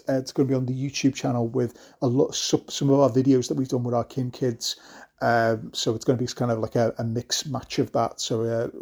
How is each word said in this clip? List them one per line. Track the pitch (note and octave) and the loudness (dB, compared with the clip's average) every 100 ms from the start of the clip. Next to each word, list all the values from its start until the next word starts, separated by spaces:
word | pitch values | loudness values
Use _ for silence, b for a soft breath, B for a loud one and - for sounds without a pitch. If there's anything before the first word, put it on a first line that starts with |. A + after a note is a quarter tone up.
| - | -2
Uh, | |
it's | C3+ C3+ | -2 -2
gonna | - C3+ | 0 2
be | |
on | C3 | 2
the | B2+ | 0
YouTube | C3 C#3 - C3+ | -4 -4 0 0
channel | - C#3 A#2+ A#2 | 0 -2 0 0
with | B2+ A#2+ - B B | 0 -2 -4 B B
a | C3 | 0
lot, | B2+ - | 2 2
some, | - - - - | 0 0 -2 -2
some | - C#3+ | -2 2
of | C#3 | 6
our | C3+ | 6
videos | B2 C3 C3 A#2+ | 4 4 4 2
that | D3 | -2
we've | C3 | -2
done | B2+ | -2
with | A#2+ | 0
our | A#2+ | -2
Kim | A2 - B2+ | -2 -4 -6
Kids. | - B2+ A#2 - - B B B - | -2 -2 -2 -6 -8 B B B -2
Um, | A#2+ A#2 A2+ A2+ - | 2 4 2 0 -4
so | - C3+ | -4 -2
it's | A2 - | -2 0
gonna | B2 | 0
be | B2 | 0
kind | - B2 | -2 -2
of | A2+ | 0
like | A2 B2 | 0 0
a, | A2+ - | 0 0
a | |
mix | A#2 A2+ - - | -4 -4 -4 -6
match | D#3 B2 - - | -4 -8 -6 -2
of | B2 | 0
that. | C3+ A2+ - | 0 -2 -2
So, | - A2+ | -4 -2
uh, | A2+ A#2 B2 - | 0 -2 -4 -6